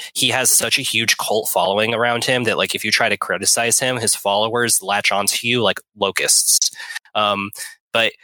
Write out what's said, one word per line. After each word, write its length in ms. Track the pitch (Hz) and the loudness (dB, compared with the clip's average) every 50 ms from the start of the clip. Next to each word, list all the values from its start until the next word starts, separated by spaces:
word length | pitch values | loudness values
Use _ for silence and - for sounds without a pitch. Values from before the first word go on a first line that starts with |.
| - - - | -18 -12 -4
he 140 | - 139 123 | -2 0 0
has 200 | 113 131 127 113 | 0 2 2 2
such 280 | - - 113 113 - 131 | 2 2 2 2 -2 -2
a 40 | 127 | -2
huge 360 | - - 113 113 107 - - | -2 -2 -2 0 0 -2 -2
cult 300 | - - 107 104 104 - | -2 -2 -2 -2 -2 0
following 420 | - 95 87 92 98 104 110 113 117 | 0 2 2 2 2 2 2 2 2
around 320 | 110 120 120 120 120 113 | 2 2 0 0 0 0
him 200 | - 127 123 120 | 0 0 2 2
that, 120 | 113 95 | 0 0
like, 180 | 76 95 - - | 0 0 0 -2
if 80 | 95 - | -4 -2
you 60 | 107 | -2
try 180 | 101 - 123 110 | 0 2 2 0
to 60 | 101 - | 0 -2
criticize 600 | - - 92 90 101 - - 120 117 117 110 - | -2 -4 -4 -2 0 0 0 2 2 0 0 0
him, 180 | 135 127 127 120 | 0 0 -2 -2
his 160 | 113 104 - | -2 -2 -2
followers 680 | - - 101 98 104 110 113 113 120 120 113 - - 95 | -2 0 0 2 2 0 0 0 0 0 2 0 0 0
latch 300 | 95 101 104 - - 98 | 0 -2 0 0 0 0
onto 340 | 101 101 98 - - - | 0 0 -2 -2 -2 -2
you 160 | 117 123 123 110 | -2 0 2 2
like 180 | 98 92 - - _ _ 104 | 0 0 -2 -8 _ _ -2
locusts. 720 | 101 98 - - - - - - - - - - - - - - - - - - - - - | -2 -2 0 -2 0 2 2 2 2 2 2 2 0 -2 -4 -8 -12 -14 -14 -14 -14 -6 -2
Um, 360 | 107 104 104 101 101 98 101 - - - - - - _ _ - | 0 0 0 0 -2 -4 -6 -8 -12 -14 -14 -16 -20 _ _ 0
but 200 | 113 113 107 - - | 0 0 0 -2 -6